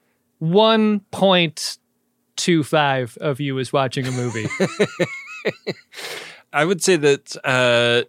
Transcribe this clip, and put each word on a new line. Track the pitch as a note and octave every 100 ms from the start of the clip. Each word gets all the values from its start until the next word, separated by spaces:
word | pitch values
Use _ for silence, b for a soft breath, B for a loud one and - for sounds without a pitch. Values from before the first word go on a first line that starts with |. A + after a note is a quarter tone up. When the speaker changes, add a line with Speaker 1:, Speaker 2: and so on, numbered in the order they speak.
| _ _ _ _
Speaker 1:
one | D#3+ F#3 A3 A3 G#3+ G#3 -
point | - F#3+ F3+ E3+ - - - _ _ _ _ _ -
two | - E3
five | C#3+ D#3+ C#3+ C3+ A#2+ -
of | D#3 C3+
you | C#3+ C3
is | B2+
watching | D3 C3 C#3+ C3
a |
movie. | B2+ B2 A2 G#2+
Speaker 2:
<laughs> | - G3 - - - F3 - - - - - - - _ B B B B B _
I | C#3+
would | D#3 F#3+
say | - F3
that, | C#3+ C#3+ - -
uh, | C#3 B2+ B2 A#2+ A#2+ A#2+